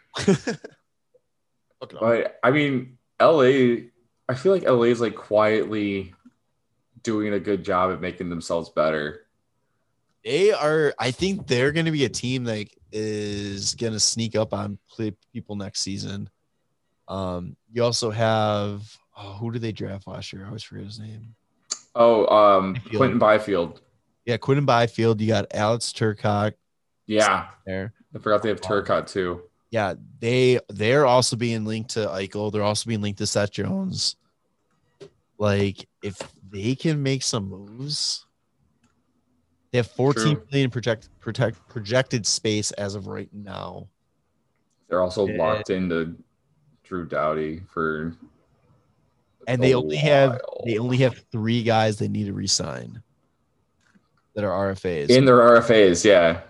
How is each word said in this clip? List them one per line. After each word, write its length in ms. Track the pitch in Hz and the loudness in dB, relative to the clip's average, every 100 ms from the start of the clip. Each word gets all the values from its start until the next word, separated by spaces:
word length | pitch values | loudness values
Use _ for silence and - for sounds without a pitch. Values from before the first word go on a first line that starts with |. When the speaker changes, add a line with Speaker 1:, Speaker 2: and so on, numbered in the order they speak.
Speaker 1:
<laughs> 140 | _ - - 180 - 180 - _ _ _ _ _ _ _ _ _ _ _ | _ -2 2 2 -2 -10 -14 _ _ _ _ _ _ _ _ _ _ _
Fucking 180 | 131 - | -18 -4
Speaker 2:
But, 380 | 113 117 - - | 0 0 -2 0
I 80 | 120 | 2
mean, 460 | 151 143 127 127 - _ - | 2 0 -2 -8 -16 _ 2
L 220 | 127 160 | 4 6
A, 440 | 127 139 123 117 - _ _ _ - | 6 6 4 2 -6 _ _ _ -8
I 60 | |
feel 180 | 127 190 | -2 2
like 120 | 190 | 2
L 180 | - 123 | 4 4
A 60 | 117 | 4
is, 120 | 117 | 2
like, 140 | 113 | -2
quietly 1000 | - - 107 107 110 98 107 104 98 95 - _ _ _ _ _ _ _ _ | -4 0 2 4 2 0 -4 -2 -4 -8 -16 _ _ _ _ _ _ _ _
doing 300 | - 107 104 | -4 -2 -2
a 60 | 101 | -2
good 240 | 98 98 | -2 -4
job 260 | 87 90 92 | 0 0 0
at 80 | 82 | -2
making 300 | 90 87 90 | -8 -8 -8
themselves 400 | 85 - 85 82 | -8 -4 -4 -2
better. 560 | - 78 78 73 - _ _ _ _ _ _ _ _ _ _ | -2 0 -2 -6 -10 _ _ _ _ _ _ _ _ _ _
Speaker 1:
They 280 | 110 147 202 | -4 0 2
are, 400 | 151 151 156 147 - | 2 0 2 0 0
I 120 | 120 | -4
think 340 | 123 185 190 - | -2 -4 -4 -2
they're 240 | 123 139 | 0 2
gonna 200 | 160 165 | 0 -2
be 120 | 151 | 0
a 40 | 123 | -2
team 360 | - 123 131 | -2 -4 -4
that 220 | 120 107 101 _ _ | -4 -6 -8 _ _
is 840 | 107 107 107 104 101 101 98 101 | -8 -6 -4 -6 -6 -6 -6 -8
gonna 260 | - 113 107 | -4 -4 -2
sneak 340 | - 117 113 | -2 -2 -2
up 180 | 107 107 | -2 -2
on 260 | 101 101 101 _ | -4 -6 -10 _
play 240 | - 107 98 _ | -8 -8 -8 _
people 220 | 117 - 104 | -16 -12 -10
next 240 | 98 - | -10 -8
season. 480 | 95 98 101 101 101 _ _ _ _ _ _ _ - | -8 -8 -8 -10 -12 _ _ _ _ _ _ _ -12
Um, 480 | 95 92 90 90 - _ | -8 -6 -8 -10 -16 _
you 120 | 117 | -2
also 260 | 120 113 113 | 0 0 -4
have, 720 | 110 113 110 107 104 101 101 107 - _ - | 0 0 2 0 0 -4 -8 -14 -20 _ -20
oh, 180 | - | -18
who 180 | 101 117 | -10 -8
did 100 | 117 | -6
they 80 | 113 | -6
draft 380 | 101 101 98 - | -8 -10 -10 -14
last 240 | - - | -14 -14
year? 100 | 95 | -14
I 40 | 98 | -14
always 160 | 110 | -14
forget 220 | - 101 101 | -14 -16 -14
his 120 | 110 | -14
name. 380 | 110 110 113 - _ _ - - _ | -16 -16 -20 -20 _ _ -16 -16 _
Speaker 2:
Oh, 320 | 120 117 110 - | 4 6 6 6
um, 460 | 107 104 95 95 | 6 8 6 2
Speaker 1:
Byfield. 240 | 104 - 107 | -4 -4 0
Speaker 2:
Quinton 220 | 127 113 | 2 4
Byfield. 600 | 107 107 101 92 82 - _ _ _ _ | 4 4 2 -2 -2 -8 _ _ _ _
Speaker 1:
Yeah, 120 | 117 113 | -6 -4
Quinton 260 | - 139 135 | 0 2 4
Byfield. 540 | 117 117 - 113 107 | 4 2 2 2 2
You 80 | 110 | 2
got 180 | 104 - | 0 -2
Alex 380 | 104 107 120 - | -2 0 -2 -4
Turcotte 600 | - 110 101 107 104 107 - _ _ _ _ - | -4 -4 -2 -2 0 -2 -6 _ _ _ _ -4
Speaker 2:
Yeah. 400 | 107 101 95 92 - | 2 2 0 -4 -16
Speaker 1:
there. 280 | 98 95 104 - _ | -10 -8 -10 -14 _
Speaker 2:
I 60 | 127 | -8
forgot 240 | 110 104 | 0 0
they 60 | 110 | 0
have 100 | - | -4
Speaker 1:
Um, 40 | - 101 | -2 -4
Speaker 2:
Turcotte 240 | 92 90 - | 0 -2 -2
too. 360 | 98 90 87 - _ _ | -4 -4 -6 -12 _ _
Speaker 1:
Yeah, 240 | 113 98 78 - - | -4 -4 -6 -16 -8
they, 400 | 117 127 127 123 - | -2 4 4 2 -2
they're 380 | 104 107 139 135 | -4 2 4 4
also 300 | 123 120 113 | 4 2 -2
being 280 | 120 113 | -2 -4
linked 260 | 107 110 110 | -4 -6 -6
to 160 | 113 104 | -6 -4
Eichel. 420 | 95 98 104 104 | -6 -8 -6 -4
They're 120 | 104 | -2
also 240 | 104 104 113 | -2 -2 -4
being 140 | 110 | -4
linked 160 | 104 98 | -4 -6
to 80 | 107 | -4
Seth 260 | 107 101 | -2 -2
Jones. 640 | - 98 190 190 - - - _ _ _ _ _ _ _ _ - _ _ - | -4 -6 -4 -6 -6 -6 -8 _ _ _ _ _ _ _ _ -20 _ _ -4
Like, 480 | 104 101 101 98 - _ | 0 2 0 -4 -14 _
if 140 | 104 90 - _ 95 | -12 -12 -16 _ -16
they 240 | 101 110 | -6 -4
can 280 | 135 165 151 | -2 -2 -2
make 200 | 135 135 | -2 -2
some 260 | - 113 98 | -2 -4 -6
moves, 800 | 95 101 117 143 147 - - - _ _ _ _ _ _ _ _ _ _ _ _ _ _ | -10 -16 -14 -8 -6 -6 -6 -12 _ _ _ _ _ _ _ _ _ _ _ _ _ _
they 80 | 123 | -2
have 80 | 113 | -2
Speaker 2:
True. 80 | - | 0
Speaker 1:
fourteen 440 | 135 131 151 147 - | 0 2 0 0 -2
million 200 | 139 131 | -2 0
project-, 380 | 123 120 110 - _ | -2 -2 -4 -8 _
protect-, 480 | 117 107 113 113 _ | -8 -2 -2 -4 _
projected 580 | 120 101 127 131 123 92 | -12 -2 0 0 -2 -2
space 440 | - 110 107 104 | -2 0 -2 -2
as 220 | - 101 | -6 -8
of 120 | 101 98 | -8 -10
right 220 | 101 98 | -12 -12
now. 560 | 101 101 95 90 98 98 _ _ _ _ _ _ _ _ _ - | -16 -14 -12 -12 -12 -18 _ _ _ _ _ _ _ _ _ -4
Speaker 2:
They're 140 | 87 | -2
also 240 | 90 107 98 | 0 0 -2
Speaker 1:
Yeah. 100 | 85 | 0
Speaker 2:
locked 340 | 80 104 104 | 0 -2 -2
into 460 | 92 90 82 82 82 _ _ _ _ _ _ | -2 -2 -2 -4 -10 _ _ _ _ _ _
Drew 200 | _ 92 | _ -10
Doughty 560 | 80 73 76 78 78 80 92 | -6 -2 -2 -2 -6 -8 -10
for 460 | 82 80 78 82 - - _ _ _ _ _ _ _ _ _ _ _ - | -6 -4 -4 -8 -10 -20 _ _ _ _ _ _ _ _ _ _ _ -4
Speaker 1:
And 120 | 123 | 2
they 100 | 127 | 4
Speaker 2:
a 60 | 123 | 4
Speaker 1:
only 180 | 151 151 | 0 -2
have, 340 | 151 139 135 | 4 6 4
Speaker 2:
while. 320 | 117 - - | 2 -10 -8
Speaker 1:
they 140 | 117 107 | -4 -2
only 200 | 123 127 | 0 2
have 200 | 131 - _ | 2 0 _
three 300 | 117 110 120 | -4 -2 0
guys 340 | 113 110 110 101 | 2 2 2 0
they 100 | 104 | -4
need 180 | 104 101 | -4 -4
to 60 | |
re-sign 680 | 98 98 - 85 62 58 117 - _ _ _ _ _ _ _ _ _ _ _ _ | -6 -2 -2 -4 -10 -12 -18 -20 _ _ _ _ _ _ _ _ _ _ _ _
that 100 | 107 | -4
are 80 | 104 | -2
R 180 | 92 98 | -2 -2
F 160 | 95 92 | -4 -4
As. 240 | 82 71 | -2 4
Speaker 2:
In 140 | 127 | 6
their 180 | 135 120 | 8 8
R 140 | 120 117 | 10 8
F 140 | 117 | 8
As, 340 | 110 95 85 | 8 8 6
yeah. 360 | 107 92 85 85 | 6 8 6 2